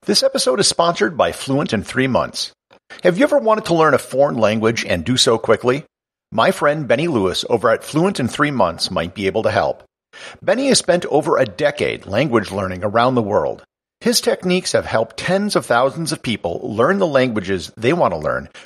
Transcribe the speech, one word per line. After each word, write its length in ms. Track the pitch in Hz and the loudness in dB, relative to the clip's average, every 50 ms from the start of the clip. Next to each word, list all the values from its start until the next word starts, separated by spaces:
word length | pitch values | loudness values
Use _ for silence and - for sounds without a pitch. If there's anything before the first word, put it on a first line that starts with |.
| _ | _
This 160 | - 208 - | 0 0 2
episode 380 | 269 269 269 269 - 262 254 208 | 2 2 0 0 0 0 0 0
is 80 | 190 - | 0 0
sponsored 480 | - - 165 170 170 - 202 214 175 | 2 2 0 0 2 0 -2 -4 0
by 160 | 120 95 85 | 0 0 0
Fluent 400 | 85 - - - 131 139 147 - | 0 -6 -6 -4 -2 -2 -2 -2
in 100 | - 107 | -2 -4
Three 260 | 95 - - 123 131 135 | -4 -4 -2 -2 0 2
Months. 440 | 123 92 71 62 - - - - _ _ _ _ _ _ _ _ - - - | 2 0 0 -2 -4 -8 -10 -10 _ _ _ _ _ _ _ _ -20 -2 0
Have 140 | 180 180 180 | 0 2 2
you 60 | 269 | 2
ever 140 | 294 294 285 | 2 2 2
wanted 260 | 233 220 214 214 - | 2 2 0 0 0
to 80 | - 175 | -2 2
learn 200 | 165 160 156 139 | 2 4 4 4
a 40 | 120 | 2
foreign 380 | - - - 127 139 147 135 | 0 -2 0 0 2 2 2
language 480 | 117 110 101 107 113 107 110 113 113 - | 2 2 2 2 2 2 0 0 0 -2
and 220 | - 98 90 80 | -2 -2 -4 0
do 100 | 98 127 | -2 0
so 220 | 123 - 135 117 110 | 2 4 2 2 2
quickly? 480 | - - 113 104 - 120 127 143 - _ _ _ _ _ _ _ _ _ | 4 2 2 2 4 0 0 0 -4 _ _ _ _ _ _ _ _ _
My 220 | - 104 117 160 | -2 2 2 2
friend 380 | 190 - 175 147 147 160 151 113 | 2 2 0 0 0 0 0 0
Benny 180 | 117 120 156 175 | 0 0 2 0
Lewis 380 | 156 117 95 92 87 - - - | 0 0 0 0 0 -2 -2 0
over 200 | - 113 - 120 | -2 2 2 2
at 160 | 113 104 - | 2 2 -2
Fluent 340 | - - 151 170 196 196 - | -4 -2 0 0 0 0 0
in 80 | 131 110 | -4 -4
Three 240 | - - 151 147 | -2 -2 -2 -2
Months 400 | 143 123 98 87 82 80 - - | 0 0 0 0 0 -4 -6 -4
might 240 | 95 87 82 90 - | -4 -4 -4 -4 -6
be 120 | - 98 95 | -2 -2 -2
able 160 | 90 107 - | 0 0 -2
to 60 | - | 0
help. 320 | 101 - 85 69 - - - _ _ _ _ _ _ - - - - - | 0 2 0 0 -2 -4 -10 _ _ _ _ _ _ -20 -18 -18 -20 -8
Benny 260 | - - 196 226 269 277 | -2 -2 0 0 2 2
has 100 | 233 - | 2 2
spent 280 | - - 170 180 - | 2 2 0 0 0
over 320 | - - 143 143 175 160 - | 0 0 0 2 2 2 2
a 80 | 131 | 2
decade 600 | 113 90 - 151 143 143 - 107 67 55 - - | 0 -2 -2 -2 -2 0 0 -2 -2 -2 -6 -10
language 460 | 95 95 107 143 - 113 113 101 87 | -4 -2 -2 0 2 2 0 0 0
learning 320 | 92 98 98 92 92 90 90 | -6 -6 -6 -6 -6 -4 -6
around 320 | 104 101 117 117 127 131 | -2 2 2 2 4 2
the 60 | 123 | 0
world. 420 | 113 98 104 95 78 67 53 - - _ _ _ _ _ _ _ | 0 2 0 0 0 0 -4 -6 -12 _ _ _ _ _ _ _
His 180 | - 226 240 - | -2 0 0 0
techniques 540 | - 247 - - - 180 180 185 175 - - | 0 0 -2 -2 0 0 0 0 0 0 -2
have 120 | 117 92 | -2 -2
helped 300 | - - 110 113 - - | 0 0 -2 -2 -2 -6
tens 400 | - - - 180 196 202 208 - | -10 -4 -2 -2 0 -2 0 -2
of 100 | 180 135 | -2 0
thousands 460 | - 123 117 127 135 120 156 165 147 | 2 2 2 2 2 0 -4 -6 -6
of 100 | - - | -6 -8
people 380 | _ - 110 95 _ 87 85 - | _ -6 -6 -4 _ -6 -6 -6
learn 380 | - 135 113 101 117 147 196 202 | -6 -6 0 0 2 2 2 2
the 80 | 196 165 | 0 2
languages 640 | 143 131 127 131 113 110 92 87 98 92 82 - - - | 2 2 2 2 0 -4 -4 -2 -4 -4 -4 -8 -14 -2
they 160 | 107 120 160 | 0 0 2
want 200 | - 151 117 90 | 2 2 0 0
to 60 | 80 | -2
learn 300 | 76 67 64 64 71 - _ - - | -4 -4 -4 -4 -6 -10 _ -20 -20